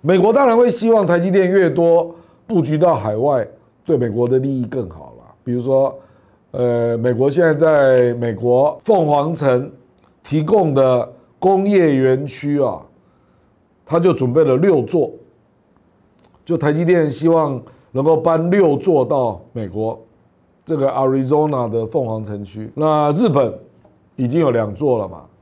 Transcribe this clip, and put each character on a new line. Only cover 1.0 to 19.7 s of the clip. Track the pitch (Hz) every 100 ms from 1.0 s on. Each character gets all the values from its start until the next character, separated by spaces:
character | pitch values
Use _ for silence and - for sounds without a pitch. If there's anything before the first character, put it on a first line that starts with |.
| 180
台 | 175
积 | 185
电 | 196 180
越 | 196 170
多 | 135 170 170 170 - _ _ -
布 | 196
局 | 139 156
到 | 175
海 | 135 107 107
外， | 143 135 107 - _ _ -
对 | 143
美 | 120
国 | 104 120
的 | 131
利 | 135 135
益 | 113
更 | 135 95
好 | 82 - 57
啦。 | - _ 123
比 |
如 | 123
说， | 123 131 135 - - _ _ _ _
呃， | 135 123 120 117 117
美 | 123
国 | 120 139
现 | 143
在 | 165
在 | 151 160 151 135 127 123 120
美 | 120
国 | 104 120 123 147 -
凤 | - 202 151
凰 | 147 151
城 | 170 143 127 143 - _ _ _ _
提 | - 156
供 | 156 214 165
的 | 135 131 123 - - _ _
工 | 185 190 202
业 | 196 160 135
园 | 131 131 147
区 | - 147 143
啊， | 127 82 - _ _ _ _ _ _ _ _ _ -
它 | 165
就 | 180
准 | 156 127
备 | 139
了 | 139 127
六 | 190 156
座， | 110 170 135 - _ _ _ _ _ _ _ _ _ _ _ _
就 | - 165
台 | 147
积 | 151
电 | 170 180 151
希 | 131 165
望 | 165 147 127 - - _
能 | 127
够 | 147 160
搬 | 165 160 170
六 | 202 170 139
座 | - 151 117
到 | 139 120 92 -
美 | 120
国 | 101